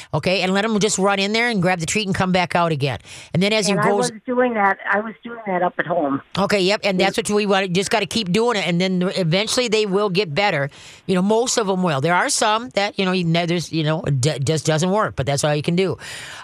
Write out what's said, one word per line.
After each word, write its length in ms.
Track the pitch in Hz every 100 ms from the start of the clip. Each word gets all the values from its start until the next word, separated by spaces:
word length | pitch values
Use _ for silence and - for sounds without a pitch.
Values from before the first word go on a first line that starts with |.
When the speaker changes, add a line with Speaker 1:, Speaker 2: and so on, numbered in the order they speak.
| -
Speaker 1:
Okay, 280 | 151 185 190
and 120 | 180
let 100 | 196
'em 160 | 226 208
just 180 | 214 -
run 220 | 196 196
in 140 | 196
there 160 | 226 240
and 120 | 214
grab 200 | 175 180
the 40 | 160
treat 220 | 214 196
and 80 | 185
come 160 | 185
back 240 | 180 175 180
out 160 | 170
again. 280 | 147 139 113 - - -
And 100 | 160
then 80 | 202
as 160 | 220 202
Speaker 2:
And 80 | 196
Speaker 1:
you 60 |
Speaker 2:
I 60 | 202
Speaker 1:
go 80 | 202
Speaker 2:
was 140 | 247 220 -
doing 280 | 247 247
that. 240 | 220 196 190 -
I 120 | 202
was 120 | 220 -
doing 200 | 233 233 214
that 140 | 180
up 120 | 180 -
at 80 | 156
home. 360 | 175 143 135 - 175
Speaker 1:
Okay, 220 | 196 202
yep, 180 | 185 208 208
and 120 | 185
Speaker 2:
Yeah. 100 | 196
Speaker 1:
that's 100 | 208
what 120 | 208 208
we 100 | 208
want. 280 | 196 196
Just 180 | 175 190
gotta 140 | 220 202
keep 260 | 233 180
doing 240 | 208 240 208
it, 100 | 165
and 140 | 170
then 320 | 190 185 180 -
eventually 500 | 165 185 220 - 247
they 180 | 214 208
will 240 | 190 208
get 240 | 175 190
better. 360 | 143 202 151 139 - - - -
You 100 | 185
know, 60 |
most 360 | 190 220 247 -
of 120 | 196
'em 140 | 185
will. 160 | 180 139
There 160 | 160 180
are 140 | 254
some 400 | - 220 220 254
that, 280 | 202 202 -
you 60 |
know, 80 | 185
you 140 | 185 170
ne-, 200 | 165 170
there's, 240 | 175 151
you 100 | 160
know, 180 | 151 160
d-, 360 | - 139 147 135
just 260 | 139 156 -
doesn't 240 | 156 185
work, 260 | 208 175 -
but 80 | 135
that's 180 | 139
all 100 | 156
you 80 | 151
can 140 | 175 175
do. 220 | 190 120 - - - -